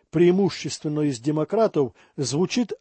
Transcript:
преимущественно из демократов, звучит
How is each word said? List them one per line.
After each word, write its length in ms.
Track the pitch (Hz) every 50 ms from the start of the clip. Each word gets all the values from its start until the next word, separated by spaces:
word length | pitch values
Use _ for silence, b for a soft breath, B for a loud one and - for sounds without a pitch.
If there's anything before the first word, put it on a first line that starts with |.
| _ _
преимущественно 920 | - 160 175 175 180 190 202 175 - - - 151 - - - 156 151 151
из 180 | 151 147 135 113
демократов, 760 | 113 147 151 156 156 151 - 214 226 196 - 156 143 120 - b b b b b
звучит 560 | 143 117 120 143 185 175 - 247 240 190 440 -